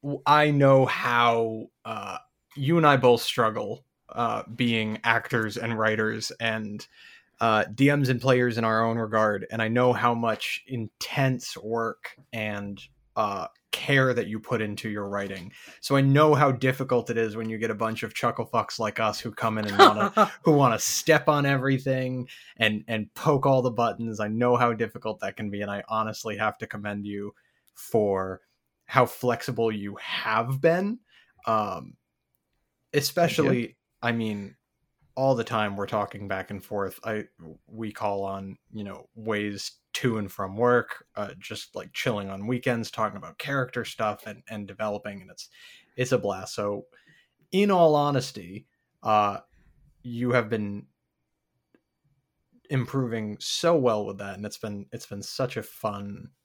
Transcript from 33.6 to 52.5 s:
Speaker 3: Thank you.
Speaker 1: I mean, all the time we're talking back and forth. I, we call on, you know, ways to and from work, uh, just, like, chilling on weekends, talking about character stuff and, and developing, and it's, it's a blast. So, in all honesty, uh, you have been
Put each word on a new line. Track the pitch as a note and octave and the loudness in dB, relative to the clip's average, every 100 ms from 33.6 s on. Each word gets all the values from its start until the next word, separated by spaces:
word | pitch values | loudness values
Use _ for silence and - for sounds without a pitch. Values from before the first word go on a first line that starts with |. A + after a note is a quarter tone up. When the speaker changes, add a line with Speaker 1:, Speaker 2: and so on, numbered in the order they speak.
Speaker 3:
Thank | A#2 | 0
you. | _ _ _ | _ _ _
Speaker 1:
I | A#2 | -2
mean, | A#2 A2 G#2 G2 - _ _ _ _ _ - | -2 -2 -4 -8 -16 _ _ _ _ _ 0
all | C3+ B2 | 2 2
the | |
time | A#2 A2+ G#2+ G2+ | 0 -2 -2 -4
we're | G2 | -4
talking | G#2+ G2+ G#2 G2+ | -2 -4 -8 -8
back | F#2+ F#2 | -6 -6
and | G2+ | -12
forth. | - G#2 F#2+ - | -8 -6 -6 -8
I, | - G#2+ - _ E2 D2 _ | -8 -6 -8 _ -20 -20 _
we | A2 A2 | -12 -10
call | - G#2+ G2+ | -6 -4 -4
on, | G2 G2 G2 F#2+ _ | -4 -6 -10 -14 _
you | A2 G2+ | -12 -12
know, | G2 - - | -12 -18 -12
ways | A2 G#2+ G#2 G2+ - - _ | -4 -2 -2 -6 -12 -14 _
to | - B2+ A2 | -4 -2 -2
and | G2 | -6
from | - F#2+ G2+ | -8 -8 0
work, | B2 B2 A2+ - _ - | 4 4 0 -12 _ -10
uh, | G2+ F#2+ | -10 -10
just, | - G#2+ - - | -12 -12 -10 -12
like, | - | -12
chilling | - - G#2+ G2 | -6 -4 -2 -6
on | G2 G#2 | -8 -4
weekends, | B2+ C3 A#2 A2 | -2 -2 -2 -4
talking | - G#2+ G2 | -4 -4 -4
about | E2 - | -16 -12
character | C#3 C#3 B2+ - | -6 -4 -4 -6
stuff | A2 - A2 G#2 - | -8 -4 -4 -4 -10
and, | G#2 - | -16 -12
and | A2 G2+ | -12 -12
developing, | G2 A2 G#2 G#2 G2+ | -6 -6 -4 -8 -14
and | F#2 | -18
it's, | - - _ - - _ - | -20 -20 _ -20 -20 _ -4
it's | B2+ | 0
a | B2+ | 2
blast. | G2+ F#2+ F#2+ - | 0 -4 -8 -6
So, | G#2 G2+ - _ _ _ _ _ _ | -4 -4 -10 _ _ _ _ _ _
in | F#3 G3+ | 0 4
all | F#3+ E3 D3+ | 6 6 6
honesty, | D3 C#3+ B2+ - F2 G2 - _ _ _ | 4 0 -2 -10 -14 -16 -16 _ _ _
uh, | - G#2+ G#2 G2+ - _ _ _ _ _ | 2 4 4 0 -12 _ _ _ _ _
you | B2 A#2 B2 | -10 -4 2
have | A#2+ G#2+ | 2 2
been | A2 G#2 G2+ - _ _ _ _ _ _ _ _ _ _ _ _ _ _ _ _ | -2 -4 -8 -14 _ _ _ _ _ _ _ _ _ _ _ _ _ _ _ _